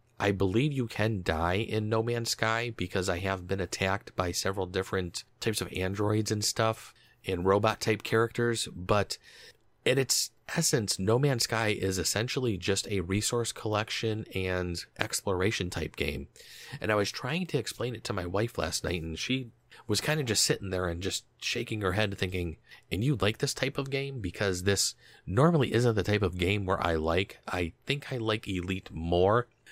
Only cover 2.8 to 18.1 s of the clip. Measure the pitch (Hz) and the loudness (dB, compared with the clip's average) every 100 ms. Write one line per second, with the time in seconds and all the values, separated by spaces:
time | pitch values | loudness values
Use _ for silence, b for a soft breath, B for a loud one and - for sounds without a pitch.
2.8 | 90 98 92 87 95 95 90 95 90 - | -4 -2 0 0 0 -2 -2 -4 -2 -2
3.8 | 95 98 - - 90 87 98 98 90 92 | 0 -2 -4 -4 -2 -2 -2 -2 -2 -2
4.8 | 92 95 87 - - - - 104 87 90 | -2 -2 -4 -6 -14 -6 -4 -2 -4 -2
5.8 | 92 98 104 107 104 107 104 - 113 113 | -2 0 2 2 0 0 -2 0 0 0
6.8 | - - b b - 90 92 101 110 107 | -8 -20 b b -4 0 4 4 4 2
7.8 | - 104 - 113 113 - 120 113 - 92 | 0 0 2 2 2 2 0 0 -4 -6
8.8 | 92 104 98 - B B B B _ _ | 0 2 2 -4 B B B B _ _
9.8 | - 131 131 - - _ - - 160 135 | 2 2 4 2 -2 _ -8 0 2 2
10.8 | 101 - 95 120 143 120 - 113 110 104 | 2 0 2 4 4 2 0 0 0 0
11.8 | 95 95 - 104 120 135 123 92 92 98 | 0 0 0 0 0 0 0 0 0 0
12.8 | - 98 87 98 - 120 117 - 110 104 | 0 -2 0 0 0 0 -2 -4 -2 0
13.8 | 107 - 113 110 - 95 92 92 90 85 | 0 -2 -2 -2 -4 -4 0 0 -2 -4
14.8 | - - - - - 90 98 - 90 - | -8 -6 -4 -4 -2 0 0 0 -4 -4
15.8 | 82 - 76 73 71 - B B B 143 | -6 -4 -4 -4 -8 -16 B B B -8
16.8 | 104 107 98 - 127 160 185 135 - - | 0 0 0 -2 -4 -4 -2 -2 -4 -6
17.8 | 120 113 - | -6 -6 -6